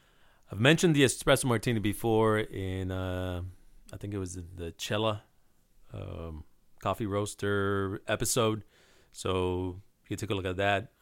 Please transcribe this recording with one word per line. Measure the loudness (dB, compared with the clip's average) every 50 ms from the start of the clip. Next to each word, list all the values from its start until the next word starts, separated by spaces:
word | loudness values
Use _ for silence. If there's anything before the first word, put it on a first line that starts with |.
| _ _ _ _ -20 -20 _ _ _ -10
I've | -2 2
mentioned | 4 6 6 6 6 4 6
the | 6 6
espresso | 4 4 2 2 4 4 4 4
martini | 2 0 2 2 0 0 2
before | 0 0 -2 0 0 2 4 4 6 4 4 2
in, | 0 -2 -6 -6 -6 -4 -4 -4 -4 -4
uh, | -4 -4 -4 -4 -4 -4 -4 -4 -4 -6 -6 -8 -12 -16 -20 -20 -20 -20 -20 -18 -14
I |
think | -12 -10 -8 -6
it | -6
was | -6 -6 -8
the, | -10 -12 -12 -12
the | -10 -10 -10 -10
Cella, | -8 -6 -4 -2 0 0 0 -2 -2 -6 _ _ _ _ _ _ _ _ _ _ _ -20 -16 -12
um, | -12 -10 -10 -10 -10 -10 -10 -12 -12 -14 -18 -20 _ _ _ -14 -6 -4 -2
coffee | -2 -2 -2
roaster | -2 0 -2 -2 -2 -4 -4 -2 0 2 2 2 2 0 0 0 -2 -4 -6 -4
episode. | -2 -2 -2 0 0 2 2 2 2 2 -2 -6 -12 _ _ _ _ _ _ _ _ -14
So | -8 -4 -2 0 2 2 0 0 -2 -2 -4 -6 -8 -14 _ _ _ _ -10
you | -10
take | -8 -6 -4
a | -4
look | -4 -2
at | -4 -2 0
that. | 2 2 2 0 -2 -6 _ _